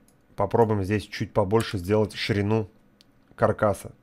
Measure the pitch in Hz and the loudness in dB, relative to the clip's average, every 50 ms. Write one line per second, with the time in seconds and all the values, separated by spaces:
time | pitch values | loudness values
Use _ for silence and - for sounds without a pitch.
0 | _ _ _ _ _ _ - - 101 95 - 113 113 107 110 101 92 90 107 101 | _ _ _ _ _ _ -6 -4 -2 0 2 2 4 4 2 -2 0 -2 -2 -2
1 | - - - - 113 - - 113 101 92 110 117 110 - - 95 87 95 104 107 | -4 -6 -8 -8 -6 -4 0 0 0 2 2 0 0 0 -6 -6 -2 0 2 2
2 | 107 92 - - - - 110 101 101 104 110 113 107 - _ _ _ _ _ _ | 2 0 -2 -6 -4 -2 -2 0 0 0 0 -2 -2 -4 _ _ _ _ _ _
3 | _ _ _ _ _ _ - - 113 107 101 - 110 104 95 - - - - _ | _ _ _ _ _ _ -4 0 0 0 2 2 2 0 0 -2 -6 -18 -20 _